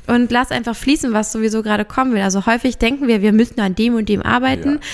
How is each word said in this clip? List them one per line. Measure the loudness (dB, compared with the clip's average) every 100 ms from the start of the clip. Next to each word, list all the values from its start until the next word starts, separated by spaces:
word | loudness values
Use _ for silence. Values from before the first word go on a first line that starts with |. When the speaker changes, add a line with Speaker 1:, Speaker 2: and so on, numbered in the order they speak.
| -2
Speaker 1:
und | 0 2
lass | 0 0
einfach | -4 -6
fließen, | -4 0 0 0
was | -2 -2
sowieso | -2 -2 -2
gerade | -2 -2
kommen | -2 -2 0
will. | 0
Also | 0 0 0
häufig | 0 0 0
denken | 0 0 0
wir, | 2
wir | 4
müssen | 4 4 0
an | -2
dem | 0 0 0
und | 0
dem | -2
arbeiten, | 0 0 0 0 -2
Speaker 2:
Ja. | -2 -4